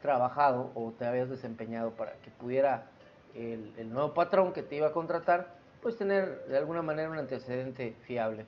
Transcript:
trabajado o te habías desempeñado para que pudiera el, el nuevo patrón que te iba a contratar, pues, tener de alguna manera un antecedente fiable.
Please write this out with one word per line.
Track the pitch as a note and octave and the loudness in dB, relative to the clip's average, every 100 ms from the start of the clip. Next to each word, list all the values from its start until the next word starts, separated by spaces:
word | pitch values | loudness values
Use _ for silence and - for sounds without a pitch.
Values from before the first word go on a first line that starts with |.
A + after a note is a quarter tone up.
trabajado | C#3+ C3 B2+ D3 C#3+ B2+ B2+ | 2 4 2 4 4 4 -2
o | B2 A2+ A2 | -4 -6 -4
te | A#2+ | -2
habías | B2 B2+ | 0 -2
desempeñado | C3 A#2 A2+ A2 A#2 A2+ | -4 -8 -8 -6 -4 -4
para | A2+ A2 - | -4 -8 -8
que | - | -18
pudiera | - B2 B2+ C3+ A#2+ - - - - - | -12 -2 2 4 2 -4 -20 -20 -20 -18
el, | - A#2 A2+ G#2+ G#2+ | -10 -8 -8 -10 -10
el | A2+ | -6
nuevo | A#2+ D3 | -2 0
patrón | E3+ E3+ F#3+ F#3 | 2 4 4 4
que | F3+ | 0
te | - C#3+ | -6 0
iba | D3+ | 2
a | |
contratar, | D#3+ E3 E3+ E3 F3 F#3 - - - | 2 -2 -2 4 2 2 -14 -20 -6
pues, | A#3 A3+ | -6 -2
tener | G3 G3 F#3 C3+ - | 2 2 2 -4 0
de | C3+ | 0
alguna | D3+ E3+ | 2 -2
manera | D#3+ D#3 D#3+ | -2 -2 -2
un | D#3+ | -4
antecedente | C3+ B2+ B2+ B2+ C3 B2+ A#2+ A2 | -4 -6 -4 -4 -4 -4 -6 -8
fiable. | - A#2+ A2+ G#2+ | -6 -2 -2 -2